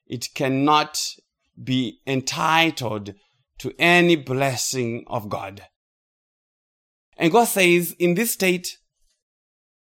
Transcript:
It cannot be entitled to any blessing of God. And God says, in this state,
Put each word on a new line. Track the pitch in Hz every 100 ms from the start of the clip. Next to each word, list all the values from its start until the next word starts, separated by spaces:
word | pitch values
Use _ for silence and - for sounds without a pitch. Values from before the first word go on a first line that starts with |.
| -
It | 123 -
cannot | - 135 135 143 151 151 - - - _ _ _ -
be | 120 131 120 -
entitled | - 135 131 147 160 160 165 - 120 107 101 - _ _ _ -
to | - -
any | 170 175 170 165
blessing | 127 127 139 120 - 131 117 117 -
of | 120 104
God. | - 98 101 - _ _ _ _ _ _ _ _ _ _ _ _ _ _ -
And | 165
God | 208
says, | 226 202 175 175 170
in | - 175 175
this | 226
state, | - 190 180 - - _ _ _ _ _ _ _ _ _ _